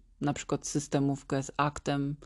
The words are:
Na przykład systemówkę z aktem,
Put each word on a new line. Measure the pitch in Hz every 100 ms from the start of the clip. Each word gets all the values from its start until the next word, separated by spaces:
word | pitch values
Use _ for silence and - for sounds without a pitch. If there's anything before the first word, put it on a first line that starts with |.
| - -
Na | 143
przykład | 143 - 143 -
systemówkę | 151 - 147 139 135 - 139
z | 135 -
aktem, | 147 147 - 143 139 147